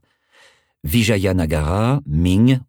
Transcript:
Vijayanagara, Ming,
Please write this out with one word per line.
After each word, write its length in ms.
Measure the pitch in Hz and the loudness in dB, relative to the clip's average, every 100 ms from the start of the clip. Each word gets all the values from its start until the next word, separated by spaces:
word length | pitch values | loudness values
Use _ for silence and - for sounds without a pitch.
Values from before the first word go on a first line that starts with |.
| _ _ _ _ _ _ _ _ 76 | _ _ _ _ _ _ _ _ -2
Vijayanagara, 1120 | 107 107 104 95 92 80 78 76 95 113 143 139 | 0 0 0 0 0 -2 -2 -2 0 0 -2 -2
Ming, 540 | 76 90 95 123 131 | -2 0 2 2 0